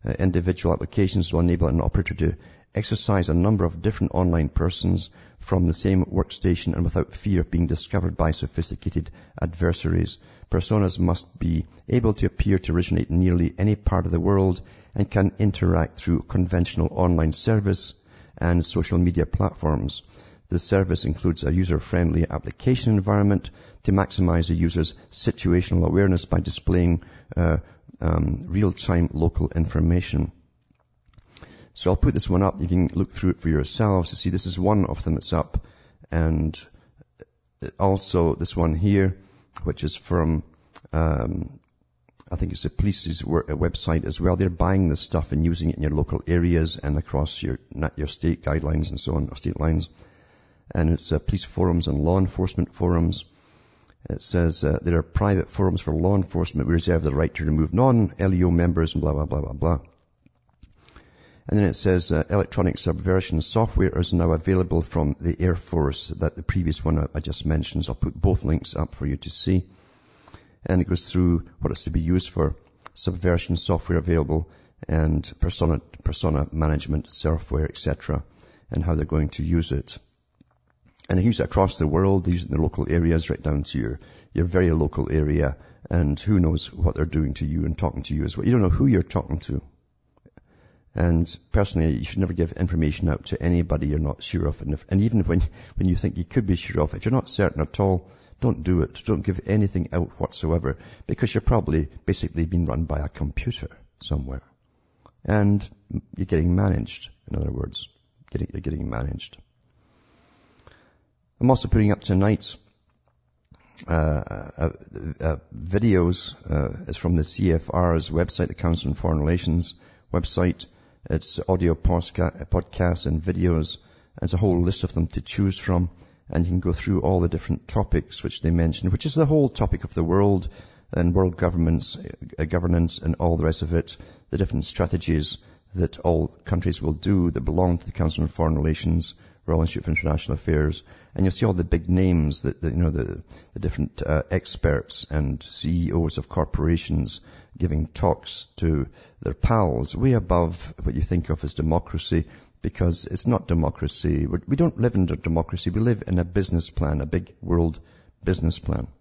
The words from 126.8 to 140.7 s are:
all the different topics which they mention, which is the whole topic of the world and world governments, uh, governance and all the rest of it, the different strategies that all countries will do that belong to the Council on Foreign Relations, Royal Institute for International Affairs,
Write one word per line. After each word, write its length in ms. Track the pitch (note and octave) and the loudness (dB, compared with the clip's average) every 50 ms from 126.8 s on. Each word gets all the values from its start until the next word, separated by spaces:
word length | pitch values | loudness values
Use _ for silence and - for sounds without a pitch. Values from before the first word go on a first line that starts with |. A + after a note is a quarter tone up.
| - - G2 E2+ | -2 0 0 2
all 180 | - D2 F#2+ F2+ | 2 2 2 2
the 80 | F2 E2+ | 2 0
different 400 | E2+ D#2 - - - - - - | -2 -4 -4 -4 -4 -4 -4 -4
topics 560 | - G2+ F#2+ - - E2 - - - - - | -2 -2 0 2 0 0 0 -2 -12 -8 -8
which 180 | - - - | -8 -8 -2
they 100 | - E2+ | 0 2
mention, 400 | E2+ E2+ E2 E2 D#2 - - G2 | 2 4 2 2 0 0 -2 0
which 140 | F#2+ - - | 0 0 -2
is 100 | D#3 C3 | -2 2
the 100 | D3+ D#3+ | 2 2
whole 240 | C#3 D3+ D#3 C#3+ B2 | 4 4 4 4 2
topic 340 | - - A2+ F#2+ - - - | 2 0 0 0 0 -2 -4
of 100 | - - | -6 -2
the 100 | F2 E2 | -2 0
world 420 | E2 F2 G2 G2+ G2+ G2+ F#2 E2+ - - - - - - - _ _ - | 2 4 4 6 4 4 2 0 -4 -12 -14 -20 -20 -20 -20 _ _ -2
and 200 | - E2+ F2 F2 | 2 2 4 4
world 220 | F#2+ F#2+ F#2 F2 | 4 2 2 2
governments, 640 | - - F2 E2+ F2 E2+ E2 E2 D#2 - - - - - - - - - - - - | 0 0 0 2 2 2 2 2 0 -2 -4 -10 -10 -12 -14 -14 -14 -16 -16 -6 -6
uh, 60 | E2 | -4
governance 540 | D#2 E2+ F2+ F2 F2 F2 E2+ E2+ E2 - - | 0 0 0 2 2 4 4 2 2 0 -4
and 160 | - E2 D#2+ | -4 -4 -2
all 200 | - - E2+ E2 | 0 0 0 0
the 80 | E2 D#2+ | 2 2
rest 200 | D#2+ D#2 - - | 0 0 0 -2
of 100 | D#2 E2+ | 0 0
it, 240 | E2 - - - - - - - - _ _ | 0 -2 -2 -10 -14 -18 -20 -20 -20 _ _
the 80 | - C#2 | -2 -2
different 260 | G2 - - D#2 D2+ | -2 0 0 -4 -4
strategies 760 | - - - F#2 E2 - F2 - - D#2+ D#2 D2 - - - _ - - _ _ _ - | -4 -2 -2 -2 0 0 -4 0 0 0 0 0 -2 -8 -12 _ -20 -20 _ _ _ -4
that 260 | F#2 F2 D#2 - - | -2 -2 -2 -2 -2
all 280 | - F2 E2+ D#2+ D#2 - - - _ | 0 0 2 2 0 -2 -6 -12 _
countries 360 | - G2+ F#2 F2 F#2 E2 - | -4 -4 -2 0 -2 -2 -2
will 120 | - D#2 D#2 | -2 -4 -4
do 380 | D#2+ - F#2 G2+ F#2 F2 F2 | -2 0 0 2 2 2 2
that 100 | D#2 - | 0 -2
belong 360 | B1+ - D2+ F2 F#2 F2+ F2 E2+ | -4 -2 0 2 2 2 2 0
to 80 | - | -4
the 60 | - - | -10 -4
Council 300 | - F2 D#2+ D#2 - D#2 | -2 -2 -2 0 0 -2
on 40 | D#2+ | -2
Foreign 300 | - - E2+ D#2+ D#2+ C#2+ | -2 0 0 0 2 2
Relations, 580 | D2 D#2 D#2 - - E2 E2 E2+ D#2+ - - - - - _ _ _ | 2 0 -2 0 0 0 0 0 -2 -4 -10 -14 -20 -20 _ _ _
Royal 160 | - E2 E2 | 0 0 2
Institute 240 | D#2+ D#2+ - - - | 2 0 -2 -4 -4
for 60 | - | -2
International 440 | D#2 - - D#2+ D2+ D2+ - - C#2+ | -2 -2 0 -2 -2 -2 -2 -4 -6
Affairs, 480 | D2 - - D#2+ D2+ D2+ D2+ | -6 -2 0 2 2 2 0